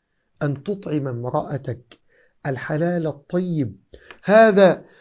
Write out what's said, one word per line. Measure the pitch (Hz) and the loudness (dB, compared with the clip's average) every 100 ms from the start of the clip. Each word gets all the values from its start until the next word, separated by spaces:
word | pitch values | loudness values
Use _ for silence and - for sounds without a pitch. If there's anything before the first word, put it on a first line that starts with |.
| _ _ _ - | _ _ _ -8
أن | 147 143 | -6 -6
تطعم | - 196 180 151 135 | -8 -10 -6 -6 -6
امرأتك | 120 120 151 - 139 131 117 - _ _ _ _ _ 147 | -8 -6 -6 -6 -8 -8 -12 -14 _ _ _ _ _ -8
الحلال | 127 - 156 170 175 160 | -8 -6 -4 -2 -2 -4
الطيب. | 139 - 180 185 160 117 - _ - - - | -8 -6 -4 -2 -4 -4 -8 _ -20 -20 -8
هذا | - 214 226 196 185 151 - _ | 4 6 6 6 4 4 -6 _